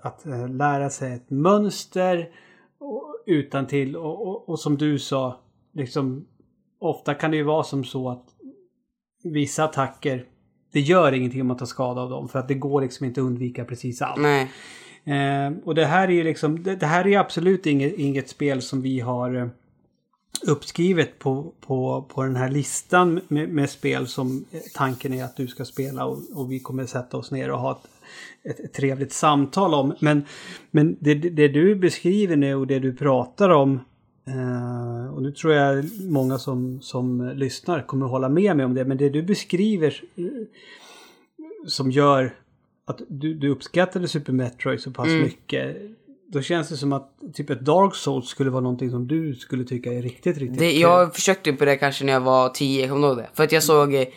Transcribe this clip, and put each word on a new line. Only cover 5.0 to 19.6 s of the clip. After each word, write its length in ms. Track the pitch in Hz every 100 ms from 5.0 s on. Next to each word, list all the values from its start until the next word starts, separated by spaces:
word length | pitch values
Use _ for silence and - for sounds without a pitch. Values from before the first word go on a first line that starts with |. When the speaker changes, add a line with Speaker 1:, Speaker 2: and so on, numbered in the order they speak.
| - 135 127 - _ _ _
Speaker 1:
liksom, 500 | 156 131 156 131 131 - _ _ _ _ _
ofta 340 | 170 - -
kan 160 | 143 160
det 60 | 156
ju 60 |
vara 200 | 147 156
som 220 | - 139
så 260 | 127 135 127
att 140 | 123 - _ 294 - _ _ _ _ _ _
vissa 400 | 175 151 139 -
attacker, 600 | 156 143 127 - 147 127 - _ _ _ _
det 80 | 151
gör 320 | 143 185 151
ingenting 280 | 131 127 131
om 60 | 127
man 100 | 123
tar 100 | 123
skada 340 | - 127 123
av 100 | 127
dem, 180 | 131 139
för 100 | 135
att 100 | 131
det 60 |
går 260 | 135 139 139
liksom 260 | 131 - 131
inte 140 | 127
att 40 | 131
undvika 380 | 123 123 123
precis 380 | 120 120 127 120
allt. 180 | 135 139
Speaker 2:
Nej. 280 | 147 139 131 - - - - -
Speaker 1:
Eh, 480 | - 143 139 139 139 160
och 100 | 170
det 100 | 160
här 240 | 147 180 190
är 40 |
ju 120 | 175
liksom, 380 | 160 151 151 165
det, 140 | 185 185
det 100 | 151
här 180 | 175
är 40 | 190
ju 80 | 202
absolut 500 | - 165 180 185 160
inget, 280 | 139 143 202
inget 300 | 139 135 131
spel 340 | - 143 131
som 200 | 123 135
vi 180 | 131 131
har, 340 | 120 123 123
eh, 120 | 127 120 -